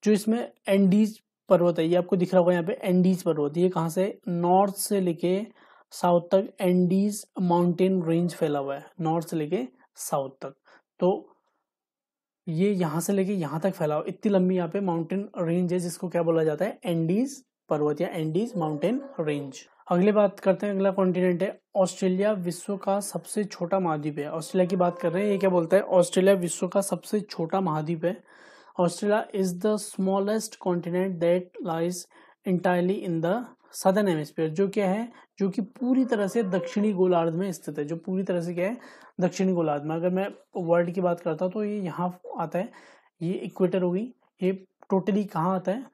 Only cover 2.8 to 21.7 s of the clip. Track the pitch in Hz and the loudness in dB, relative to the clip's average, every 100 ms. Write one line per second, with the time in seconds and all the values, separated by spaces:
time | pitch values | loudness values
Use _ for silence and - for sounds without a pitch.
2.8 | - 180 180 185 175 156 147 156 185 180 | 0 4 4 2 0 0 0 0 0 0
3.8 | 165 160 190 - - 175 175 185 202 190 | -2 0 -2 -4 -6 -2 4 4 4 0
4.8 | - 202 185 165 170 185 220 _ _ _ | -2 0 0 -2 0 -2 -4 _ _ _
5.8 | _ - 180 175 170 190 220 - 190 180 | _ -2 2 2 4 2 2 -2 2 4
6.8 | 180 190 208 208 - - 185 175 175 170 | 4 4 2 -2 -12 -4 2 4 2 2
7.8 | 185 190 165 165 175 - 160 147 139 139 | 2 2 0 0 0 -2 -2 -2 -4 -8
8.8 | 151 _ 160 165 165 170 151 180 247 _ | -10 _ -2 -2 -2 -4 -2 -4 -6 _
9.8 | _ - - 151 135 - 139 - _ - | _ -14 -4 -4 -4 -8 -16 -16 _ -20
10.8 | _ _ 180 196 - _ _ _ _ _ | _ _ 0 0 -6 _ _ _ _ _
11.8 | _ _ _ _ _ _ - 160 196 196 | _ _ _ _ _ _ -8 0 0 2
12.8 | 175 151 170 202 190 202 151 156 190 - | 0 -2 0 0 0 -2 -2 -2 -2 -2
13.8 | 156 151 - 180 220 196 180 185 170 190 | -2 -2 -4 -4 2 2 4 2 -2 -2
14.8 | 196 170 160 190 202 - 165 175 180 180 | -2 -2 -2 -6 -6 -4 -2 0 0 0
15.8 | 175 165 185 170 165 165 156 151 196 339 | -4 -6 -4 -2 2 2 2 0 -4 -6
16.8 | - 170 165 190 269 - _ _ _ 151 | -4 -2 0 0 -2 -6 _ _ _ 0
17.8 | 151 147 175 180 156 160 233 196 156 151 | 0 0 -4 -4 -2 -2 -2 -4 -4 -2
18.8 | 165 247 - - 156 147 139 131 - _ | -2 -2 -6 -8 -4 -4 -6 -14 -20 _
19.8 | - 180 196 214 202 196 196 185 208 196 | -2 2 4 4 2 2 0 0 0 0
20.8 | 196 190 185 180 180 175 190 - _ | 0 2 0 2 2 2 -2 -6 _